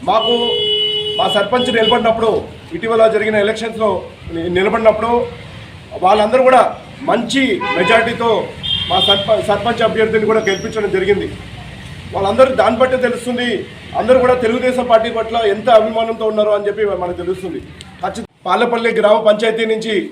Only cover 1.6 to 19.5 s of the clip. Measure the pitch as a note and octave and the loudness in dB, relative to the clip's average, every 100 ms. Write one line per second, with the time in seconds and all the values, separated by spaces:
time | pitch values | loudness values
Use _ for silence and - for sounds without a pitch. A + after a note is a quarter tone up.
1.6 | B3 A3+ A3 A#3+ A3 A3+ A3 F3+ - - | 0 0 2 2 2 2 0 0 -4 -16
2.6 | - E3 A3 A3+ A3 G#3 G#3+ G#3+ G3+ A3 | -12 -8 -2 4 4 4 0 0 0 -2
3.6 | A3+ - G#3+ F3+ - - - E3 E3+ F3 | -6 -2 -2 -2 -6 -16 -12 -8 -2 0
4.6 | G3+ A3+ A3 G#3+ A3+ A#3+ - - - - | 2 4 2 2 0 0 -2 -10 -16 -18
5.6 | - - - - F#3 G#3+ G#3+ B3+ B3+ B3+ | -18 -20 -16 -2 2 4 4 4 6 6
6.6 | - - - - C#4 E4+ - C4+ C4 F#3 | 4 -2 -16 -12 -2 -2 0 0 0 0
7.6 | G#3 G3+ F#3+ A3+ A3+ A#3 A#3 G#3 - - | -2 -2 4 4 2 -2 0 0 -2 -8
8.6 | - - - F3+ - G3+ G3+ G#3+ G#3+ G#3 | -6 -4 -2 0 2 0 2 0 0 -2
9.6 | G#3+ A3+ A3+ A3+ A3 A3 G#3 A3 G3+ F#3 | -2 0 0 2 0 2 2 0 0 -2
10.6 | A3 A3 G3+ F#3 F#3+ G3 - - - - | -4 -4 -2 -2 0 0 0 -8 -14 -16
11.6 | - - - - - - G3 A3+ C4 - | -16 -16 -16 -16 -10 -4 -2 4 2 4
12.6 | G3+ A#3+ B3+ B3+ A#3+ A#3+ B3 B3 B3 G#3 | 2 2 0 2 -2 -2 -6 -4 -2 -4
13.6 | - - - - G#3+ B3+ B3 B3 A#3 B3 | -6 -14 -10 -6 2 4 4 2 2 0
14.6 | B3+ B3 A#3+ A3+ A3+ A3+ A3+ A#3 A3 G3+ | 0 -2 2 2 2 -4 -2 0 0 0
15.6 | A#3 A3+ G#3+ A3+ A3+ A3 A3 G#3+ G#3 G#3 | 2 2 2 -2 -2 -2 -2 0 0 0
16.6 | G3+ G3+ G#3 F3+ F3+ F3 F3 F#3 F#3 D#3+ | -2 -2 -2 -2 -4 -6 -6 -6 -6 -10
17.6 | - - - - - - G#3+ _ F#3 F#3+ | -12 -18 -20 -10 -8 -8 -14 _ -2 0
18.6 | A#3 A#3 A3+ - G3+ G#3+ G#3+ G#3 A3+ | 0 0 0 2 4 4 4 2 2